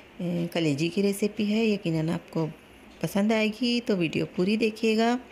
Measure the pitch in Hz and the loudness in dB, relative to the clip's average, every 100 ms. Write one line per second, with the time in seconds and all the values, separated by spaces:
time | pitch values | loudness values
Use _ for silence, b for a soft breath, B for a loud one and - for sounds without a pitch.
0 | B - 175 175 170 175 160 139 170 185 | B -8 -4 -4 -2 0 0 0 0 0
1 | 202 196 208 208 208 214 226 202 170 160 | 0 0 -2 -2 0 2 2 0 0 0
2 | 156 170 - 165 156 - - - - - | 0 -2 -4 -4 -4 -6 -18 -20 -20 -8
3 | 160 196 208 220 214 208 240 240 233 196 | -4 0 2 2 0 0 0 0 0 0
4 | 165 - 156 - 185 220 226 220 226 220 | 0 0 -2 0 0 2 0 0 0 2
5 | 226 247 - | 2 0 -4